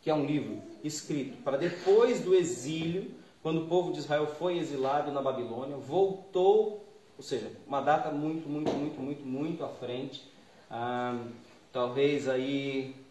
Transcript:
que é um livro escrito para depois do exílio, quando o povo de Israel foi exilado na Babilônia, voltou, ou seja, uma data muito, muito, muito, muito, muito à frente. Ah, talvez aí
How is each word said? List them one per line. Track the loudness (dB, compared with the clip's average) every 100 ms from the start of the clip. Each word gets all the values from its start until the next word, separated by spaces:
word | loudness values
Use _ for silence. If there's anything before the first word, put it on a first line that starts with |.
que | 2
é |
um | 2 2
livro | 0 0 -6 -10 -10
escrito | -8 -8 -4 -2 -2 -4
para | -2 0
depois | 0 0 6 8 8 4
do | 4
exílio, | 4 4 -2 -4 -4 -2 -4 -6 -12 -20 -8
quando | -2 -2
o | 2
povo | 2 2
de | -4
Israel | 0 0 0
foi | -2 -2 0
exilado | -2 -2 0 2 0
na | -2
Babilônia, | -2 -2 -4 -6 -6 -8
voltou, | -2 2 2 2 -4 4 6 6 4 -2 -14 -20 -20 -18
ou |
seja, | -6 -4 -6 -12 -4
uma | -2
data | 2 2 2
muito, | -2 -2 -4 -4
muito, | -4 -2
muito, | -2 -4 -6
muito, | -6 -6
muito | -6 -4 -4 -4
à | -6
frente. | -8 -8 -6 -8 -10 -18 -20 -20 -20 -12
Ah, | -6 -4 -2 -2 -4 -8 -14 -20 -20 -8
talvez | -2 0 4 2 2 0
aí | 0 0 -2 -2 -4 -4 -10 -20